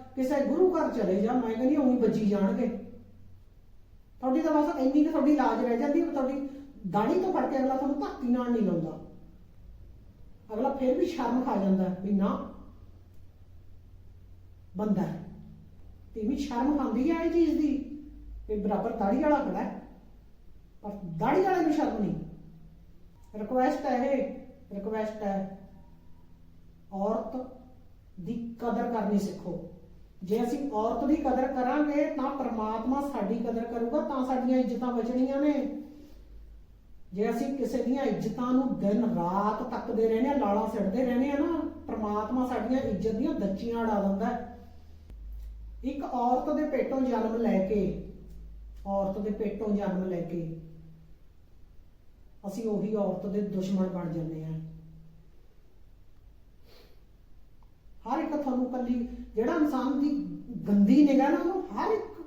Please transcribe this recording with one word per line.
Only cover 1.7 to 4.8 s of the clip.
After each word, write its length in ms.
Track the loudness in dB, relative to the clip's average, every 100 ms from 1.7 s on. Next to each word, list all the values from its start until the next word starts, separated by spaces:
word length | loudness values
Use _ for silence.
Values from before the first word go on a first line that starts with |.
| 4
ਉਵੇਂ 220 | 4 4
ਵੱਜੀ 280 | 4 4 2
ਜਾਣਗੇ। 420 | 4 2 2 0 -2 -10 -16 -20 -20 -20 -20 -20 -20 -20 -20 -20 -20 -20 -4
ਤੁਹਾਡੀ 200 | 2 2
ਤਾਂ 220 | 4 4
ਬਸ 140 | 4
ਇੰਨੀ 280 | 2